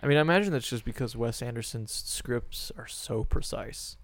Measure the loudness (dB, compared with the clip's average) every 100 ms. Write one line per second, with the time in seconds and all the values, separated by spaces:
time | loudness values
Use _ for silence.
0 | 4 6 8 6 6 0 0 -4 -4 -4
1 | -2 0 -2 -2 -4 -4 -6 -6 -6 -6
2 | -6 -6 -2 -2 -2 -6 -8 -10 -10 -8
3 | -4 -2 2 2 2 -4 -6 -10 -12 -12